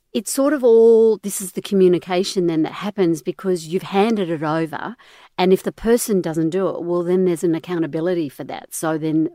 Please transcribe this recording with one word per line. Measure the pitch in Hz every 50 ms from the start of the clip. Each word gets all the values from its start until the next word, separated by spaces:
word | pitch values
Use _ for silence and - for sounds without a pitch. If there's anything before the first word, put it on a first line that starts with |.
| _ _ -
it's | - 208 -
sort | - - 269 285 302
of | 285 247
all, | 240 226 226 226 233 233 220 226 220 214 - -
this | 202 - -
is | 202 180 -
the | 202
communication | - - 202 196 185 180 175 165 - 175 185 180 196 - - 196 175 170
then | 165 156 156
that | 151 -
happens | - 175 208 202 - 190 165 170 151 -
because | 185 165 - - 190 185 175 160 156
you've | 170 190 -
handed | - 180 196 202 226 233 202 190 165
it | 170 147 156
over, | 151 156 165 165 156 156 - - - 233 - _ _ - - - - _ -
and | 185 185
if | 190 185 -
the | 202
person | - - - 220 233 240 - - 214 185
doesn't | 170 175 156 165 160 160
do | 151 190 196 165
it, | - - 165
well, | 170 175 175 175
then | 170 180 190 185
there's | 180 170 156 -
an | 175 160
accountability | 165 - 175 180 170 165 151 143 160 160 180 185 175 160 135
for | - - 143
that. | 123 - - - - -
So | - - 160 160 156
then, | 151 156 156 160 156 240 339